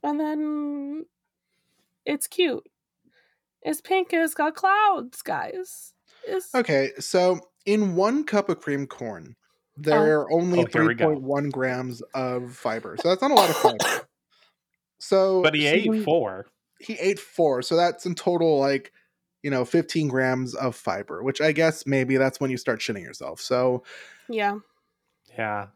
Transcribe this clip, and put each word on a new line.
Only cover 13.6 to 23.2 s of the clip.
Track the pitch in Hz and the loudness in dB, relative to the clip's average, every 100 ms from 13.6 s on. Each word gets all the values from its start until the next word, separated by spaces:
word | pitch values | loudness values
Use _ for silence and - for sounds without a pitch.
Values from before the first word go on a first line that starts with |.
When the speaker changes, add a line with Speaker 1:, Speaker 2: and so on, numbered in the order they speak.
| - - - - - | 2 2 -2 -4 -8
Speaker 1:
<coughs> | _ _ _ _ _ _ _ _ _ | _ _ _ _ _ _ _ _ _
Speaker 2:
So | - 190 190 190 | 2 4 4 4
Speaker 3:
But | 160 | 4
he | 151 147 | 4 4
ate | 170 | 4
Speaker 2:
Stephen, | 220 220 | 2 0
Speaker 3:
four. | 202 165 110 92 101 _ _ _ | 2 0 0 -6 -14 _ _ _
Speaker 2:
he | - - | -14 -4
ate | 381 392 | -2 -2
four, | - - 160 127 | -6 0 2 2
so | 127 165 | 0 2
that's | 175 170 185 | 2 0 -6
in | 170 | -4
total, | - 175 165 147 | -2 2 2 4
like, | 135 135 135 _ _ _ _ _ | 2 0 -4 _ _ _ _ _
you | 143 | -4
know, | 139 | -2
fifteen | 123 170 165 165 151 | 2 0 0 -2 0
grams | 127 131 131 127 117 | 0 0 0 -4 -4
of | 131 117 | -6 -4
fiber, | - 90 101 78 | -6 -6 -6 -6
which | 123 135 | -4 0
I | 156 | 0
guess | 147 160 160 - | 4 2 0 -2
maybe | 135 127 131 | 0 2 2
that's | 131 131 | 2 0
when | 139 | -4
you | 127 | -4
start | - 110 | -4 -4
shitting | - 104 | -4 -8
yourself. | 85 - | -8 -14